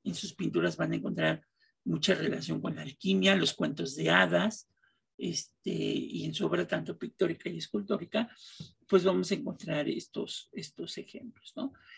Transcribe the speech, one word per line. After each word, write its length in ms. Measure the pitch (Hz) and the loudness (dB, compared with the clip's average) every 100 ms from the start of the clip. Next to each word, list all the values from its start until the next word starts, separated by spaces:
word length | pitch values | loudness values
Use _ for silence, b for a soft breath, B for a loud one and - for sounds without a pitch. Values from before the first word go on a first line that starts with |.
En 100 | - | -6
sus 220 | 175 190 - | -4 -6 -4
pinturas 420 | 180 175 175 170 | 0 2 2 2
van 140 | 156 | 0
a 60 | 165 | 0
encontrar 460 | 196 170 160 160 _ _ _ _ | -2 0 0 0 _ _ _ _
mucha 300 | - 165 170 | -2 0 2
relación 480 | 175 160 - 165 160 | 2 2 -2 -2 -4
con 140 | 175 151 | -4 -6
la 80 | |
alquimia, 520 | 143 - 185 190 190 196 | -8 -6 2 4 6 6
los 200 | 165 - | 4 0
cuentos 400 | 156 151 165 143 | -2 -2 -6 -2
de 160 | 160 | 2
hadas, 580 | 175 185 175 208 - - _ _ _ _ - | 4 6 4 2 0 -12 _ _ _ _ -8
este, 540 | 175 160 - _ - | -4 -4 -6 _ -4
y 540 | 160 156 - - 170 160 | -2 0 -2 -2 -4 -4
en 80 | 160 | 0
su 100 | 175 | 0
obra 220 | 175 180 | 0 0
tanto 280 | - 160 170 | -2 -4 -6
pictórica 540 | - - 170 165 - | -8 0 0 0 -6
y 80 | 82 | -8
escultórica, 720 | - 107 101 - - - 233 B B B B _ - | -4 -4 -2 -2 -2 -2 -2 B B B B _ 4
pues 160 | 190 | 6
vamos 280 | 180 180 180 | 6 2 2
a 20 | |
encontrar 560 | 190 - - - 156 147 | -2 -4 -8 -4 -2 0
estos, 600 | - - - - - - | -2 -6 -8 -6 -8 -10
estos 480 | - 160 - 170 - | -12 -12 -10 -10 -10
ejemplos, 540 | - - 240 - - - | -12 -14 -16 -18 -16 -6
¿no? 180 | 269 - b | -6 -8 b